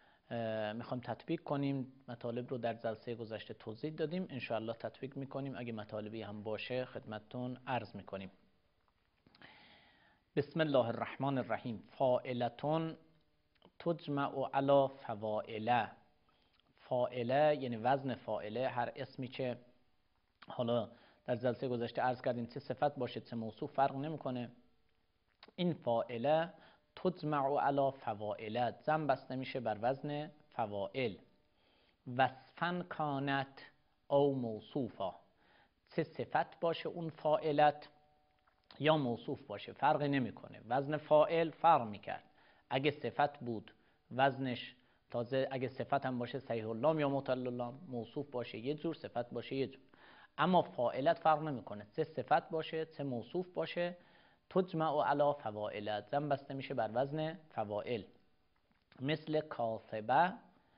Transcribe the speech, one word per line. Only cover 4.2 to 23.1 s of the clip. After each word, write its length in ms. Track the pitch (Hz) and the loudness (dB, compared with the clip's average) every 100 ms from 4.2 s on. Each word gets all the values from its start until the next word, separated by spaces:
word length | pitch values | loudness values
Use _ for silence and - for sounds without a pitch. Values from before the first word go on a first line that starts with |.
| 190 | -4
انشاءالله 420 | 131 - 113 110 | -6 -4 -2 -2
تطبیق 440 | 113 113 - 131 139 | -6 -8 -8 -10 -8
می‌کنیم. 380 | 135 139 139 117 | -8 -6 -6 -6
اگه 160 | 120 | -6
مطالبی 500 | 110 101 107 107 113 | -8 -8 -8 -6 -8
هم 200 | 104 107 | -8 -8
باشه 420 | 107 107 - 127 | -6 -6 -4 -4
خدمتتون 760 | 127 113 - 107 - 127 123 127 - | -4 -8 -10 -12 -8 -6 -6 -6 -4
عرض 300 | 123 107 101 | -4 -4 -12
می‌کنیم. 340 | 95 98 95 - _ _ _ _ _ _ _ _ _ - - - - - - _ _ _ _ - | -10 -10 -10 -16 _ _ _ _ _ _ _ _ _ -20 -20 -20 -20 -20 -20 _ _ _ _ -2
بسم 240 | 139 165 | 0 0
الله 260 | 156 135 117 | 4 4 4
الرحمن 520 | 113 110 - 135 135 | 0 -4 -2 0 0
الرحیم. 440 | 113 107 127 110 - - | 0 -2 -4 -8 -8 0
فاعلتون 1000 | 135 123 139 123 117 - 143 160 160 156 - _ _ _ _ _ - - | 4 4 2 -2 -2 -2 0 0 -2 -8 -18 _ _ _ _ _ -20 -6
تجمع 680 | 170 160 - 143 139 135 131 | -2 -2 -2 -2 -2 -2 -2
علی 340 | 139 139 139 135 | 2 6 8 6
فواعله. 1000 | - - 107 107 107 - 110 110 120 101 - _ _ _ _ _ _ _ _ | 0 -8 -4 -2 -2 -2 -4 2 2 2 -6 _ _ _ _ _ _ _ _
فاعله 760 | - 127 123 123 120 135 151 147 | -4 -2 0 -2 0 4 4 4
یعنی 160 | 127 113 | 0 -2
وزن 380 | 117 139 135 | 2 2 0
فاعله، 540 | 117 - 107 107 113 127 | -4 -4 -4 -4 -2 -2
هر 240 | 120 120 - | -2 -4 -4
اسمی 320 | 127 - 123 | -10 -8 -8
که 280 | - 127 120 - _ _ _ _ _ _ _ - | -4 -4 -6 -12 _ _ _ _ _ _ _ -12
حالا 420 | - 117 120 104 - - _ - | -4 0 2 0 -10 -20 _ -4
در 100 | 120 | 0
جلسهٔ 320 | 127 113 135 | 0 0 -2
گذشته 340 | 120 117 - | -2 -2 0
عرض 200 | 123 123 | 0 0
کردیم 240 | 139 120 117 | -2 -2 -4
چه 140 | 143 | -8
صفت 360 | - 127 147 135 | -8 0 0 0
باشه 240 | 123 | -4